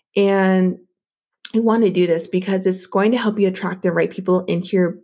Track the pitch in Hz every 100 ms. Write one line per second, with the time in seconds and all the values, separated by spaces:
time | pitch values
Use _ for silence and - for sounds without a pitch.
0 | _ - 196 196 190 185 185 180 _ _
1 | _ _ _ _ - 220 226 226 208 180
2 | 175 165 165 185 185 190 185 185 - 196
3 | 208 240 220 214 196 185 180 185 180 170
4 | 160 - 185 180 185 170 - 190 175 -